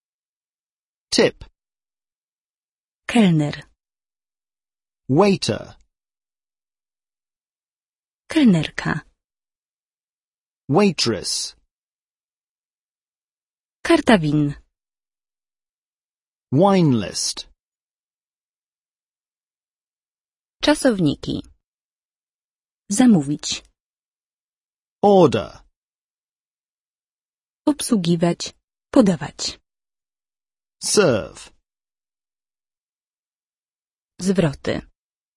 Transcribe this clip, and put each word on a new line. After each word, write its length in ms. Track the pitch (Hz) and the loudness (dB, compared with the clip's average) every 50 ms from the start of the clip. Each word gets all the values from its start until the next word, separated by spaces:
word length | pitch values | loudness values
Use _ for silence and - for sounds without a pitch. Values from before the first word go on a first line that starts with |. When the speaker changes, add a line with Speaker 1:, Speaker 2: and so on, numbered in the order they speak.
| _ _ _ _ _ _ _ _ _ _ _ _ _ _ _ _ _ _ _ _ _ _ - | _ _ _ _ _ _ _ _ _ _ _ _ _ _ _ _ _ _ _ _ _ _ -2
Speaker 1:
Tip. 320 | - 208 147 - - - - _ _ _ _ _ _ _ _ _ _ _ _ _ _ _ _ _ _ _ _ _ _ _ _ _ _ _ _ _ _ _ - | 0 0 0 -2 -6 -16 -20 _ _ _ _ _ _ _ _ _ _ _ _ _ _ _ _ _ _ _ _ _ _ _ _ _ _ _ _ _ _ _ -2
Speaker 2:
Kelner. 600 | - 240 214 180 165 156 147 147 143 - - - _ _ _ _ _ _ _ _ _ _ _ _ _ _ _ _ _ _ _ _ _ _ _ _ _ _ _ - | 0 2 4 4 4 2 0 -2 -6 -12 -16 -20 _ _ _ _ _ _ _ _ _ _ _ _ _ _ _ _ _ _ _ _ _ _ _ _ _ _ _ -2
Speaker 1:
Waiter. 640 | 127 156 202 208 190 - - - 104 101 98 - - - _ _ _ _ _ _ _ _ _ _ _ _ _ _ _ _ _ _ _ _ _ _ _ _ _ _ _ _ _ _ _ _ _ _ _ _ _ _ _ _ _ _ _ _ _ _ _ _ _ _ | 2 2 4 2 2 0 -2 -6 -6 -6 -10 -16 -20 -20 _ _ _ _ _ _ _ _ _ _ _ _ _ _ _ _ _ _ _ _ _ _ _ _ _ _ _ _ _ _ _ _ _ _ _ _ _ _ _ _ _ _ _ _ _ _ _ _ _ _
Speaker 2:
Kelnerka. 720 | - 320 285 226 180 160 151 - - - - 160 - 156 - _ _ _ _ _ _ _ _ _ _ _ _ _ _ _ _ _ _ _ _ _ _ _ _ _ _ _ _ _ _ _ _ - | 0 2 4 4 4 2 0 -4 -8 -8 -8 -6 -8 -8 -10 _ _ _ _ _ _ _ _ _ _ _ _ _ _ _ _ _ _ _ _ _ _ _ _ _ _ _ _ _ _ _ _ -2
Speaker 1:
Waitress. 880 | 131 185 208 202 151 - - 117 107 85 73 - - - - - - _ _ _ _ _ _ _ _ _ _ _ _ _ _ _ _ _ _ _ _ _ _ _ _ _ _ _ _ _ _ _ _ _ _ _ _ _ _ _ _ _ _ _ _ _ _ | 2 2 2 2 0 -2 -4 -4 -4 -4 -6 -8 -8 -8 -10 -12 -14 _ _ _ _ _ _ _ _ _ _ _ _ _ _ _ _ _ _ _ _ _ _ _ _ _ _ _ _ _ _ _ _ _ _ _ _ _ _ _ _ _ _ _ _ _ _
Speaker 2:
Karta 340 | - 339 311 - - 233 180 | 0 0 2 4 2 2 2
win. 320 | 156 151 143 151 147 143 147 - - _ _ _ _ _ _ _ _ _ _ _ _ _ _ _ _ _ _ _ _ _ _ _ _ _ _ _ _ _ _ _ _ _ _ _ _ _ | 2 0 0 0 0 -2 -4 -8 -16 _ _ _ _ _ _ _ _ _ _ _ _ _ _ _ _ _ _ _ _ _ _ _ _ _ _ _ _ _ _ _ _ _ _ _ _ _
Speaker 1:
Wine 420 | 123 139 185 202 196 190 170 147 127 | 0 2 2 4 4 4 2 2 2
list. 560 | 110 92 82 - - - - - - - - _ _ _ _ _ _ _ _ _ _ _ _ _ _ _ _ _ _ _ _ _ _ _ _ _ _ _ _ _ _ _ _ _ _ _ _ _ _ _ _ _ _ _ _ _ _ _ _ _ _ _ _ _ _ _ _ _ _ _ _ _ _ | 0 -2 -6 -8 -8 -8 -8 -8 -10 -16 -20 _ _ _ _ _ _ _ _ _ _ _ _ _ _ _ _ _ _ _ _ _ _ _ _ _ _ _ _ _ _ _ _ _ _ _ _ _ _ _ _ _ _ _ _ _ _ _ _ _ _ _ _ _ _ _ _ _ _ _ _ _ _
Speaker 2:
Czasowniki. 800 | - 302 302 - - 269 220 190 170 143 - - - 143 - - - - _ _ _ _ _ _ _ _ _ _ _ _ _ _ _ _ _ _ _ _ _ _ _ _ _ _ _ _ | -2 -2 -2 0 0 0 0 0 0 -2 -2 -4 -6 -8 -8 -8 -10 -14 _ _ _ _ _ _ _ _ _ _ _ _ _ _ _ _ _ _ _ _ _ _ _ _ _ _ _ _
Zamówić. 720 | 202 - 254 247 214 165 139 139 147 - - - - - - _ _ _ _ _ _ _ _ _ _ _ _ _ _ _ _ _ _ _ _ _ _ _ _ _ _ _ - | -2 2 4 6 6 4 2 -2 -6 -8 -8 -10 -10 -10 -12 _ _ _ _ _ _ _ _ _ _ _ _ _ _ _ _ _ _ _ _ _ _ _ _ _ _ _ 2
Speaker 1:
Order. 600 | 208 202 190 175 135 107 110 78 - - - _ _ _ _ _ _ _ _ _ _ _ _ _ _ _ _ _ _ _ _ _ _ _ _ _ _ _ _ _ _ _ _ _ _ _ _ _ _ _ _ _ | 4 6 6 6 4 2 0 -4 -8 -12 -20 _ _ _ _ _ _ _ _ _ _ _ _ _ _ _ _ _ _ _ _ _ _ _ _ _ _ _ _ _ _ _ _ _ _ _ _ _ _ _ _ _
Speaker 2:
Obsługiwać, 880 | 302 285 - - - 247 202 170 170 175 165 175 175 170 - - - - _ _ _ _ _ _ _ | -6 -4 -4 -4 -2 -2 -2 0 0 -2 0 0 -2 -2 -4 -8 -14 -16 _ _ _ _ _ _ _
podawać. 680 | - 285 226 190 175 - 147 147 - - - - - - _ _ _ _ _ _ _ _ _ _ _ _ _ _ _ _ _ _ _ _ _ _ _ _ - | 2 2 2 2 0 -2 -6 -12 -12 -12 -12 -12 -14 -16 _ _ _ _ _ _ _ _ _ _ _ _ _ _ _ _ _ _ _ _ _ _ _ _ -8
Speaker 1:
Serve. 680 | - - 214 196 151 120 98 - - - - - - _ _ _ _ _ _ _ _ _ _ _ _ _ _ _ _ _ _ _ _ _ _ _ _ _ _ _ _ _ _ _ _ _ _ _ _ _ _ _ _ _ _ _ _ _ _ _ _ _ _ _ _ _ - | -2 0 2 2 2 0 -2 -4 -8 -14 -20 -20 -20 _ _ _ _ _ _ _ _ _ _ _ _ _ _ _ _ _ _ _ _ _ _ _ _ _ _ _ _ _ _ _ _ _ _ _ _ _ _ _ _ _ _ _ _ _ _ _ _ _ _ _ _ _ -6
Speaker 2:
Zwroty. 680 | 180 190 190 190 180 147 139 - - - - - - - _ _ _ _ _ _ _ _ _ | -4 -2 0 0 0 -2 -4 -6 -8 -8 -8 -8 -10 -14 _ _ _ _ _ _ _ _ _